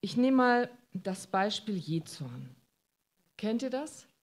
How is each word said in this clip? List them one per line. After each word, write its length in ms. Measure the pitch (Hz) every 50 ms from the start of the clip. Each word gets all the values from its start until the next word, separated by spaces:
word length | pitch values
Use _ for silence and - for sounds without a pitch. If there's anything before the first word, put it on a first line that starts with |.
| -
Ich 160 | 196 147 240
nehme 180 | 247 262 269
mal 340 | 262 254 247 240 240 247 240 - - _ _ _
das 340 | 196 - 196 185 185 -
Beispiel 500 | - - 190 190 214 208 - - - 208
Jähzorn. 720 | 185 151 147 160 160 156 - - - 147 127 123 127 135 127 - _ _ _ _ _ _ _ _ _ _ _ _ _ _ _ _ -
Kennt 240 | - 208 220 233 269
ihr 80 | 262
das? 360 | 240 262 294 302 - - - _ _ _